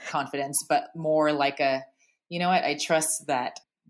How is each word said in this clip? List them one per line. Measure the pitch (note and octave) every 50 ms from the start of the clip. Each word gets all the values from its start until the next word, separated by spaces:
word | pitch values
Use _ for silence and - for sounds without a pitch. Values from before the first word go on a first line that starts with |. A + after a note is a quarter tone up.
| - -
confidence, | - D3+ C#3 C3+ - C#3 C#3 C#3 D#3 - - -
but | D3+ D3 - - -
more | E3+ D#3+ D#3 D#3 D#3 D3+ D3+ D3+
like | C#3+ C#3+ C#3 C#3 -
a, | C#3+ C3+ C3 C3+ C3+ - _ _ _ _ _ _ _ _
"You | F3 F3
know | F3 F3
what? | F#3 E3+ -
I | - D3 D3+
trust | - - E3+ D#3+ D#3 - - - - -
that | C#3 B2+ B2 - - - - _ _ _ _ _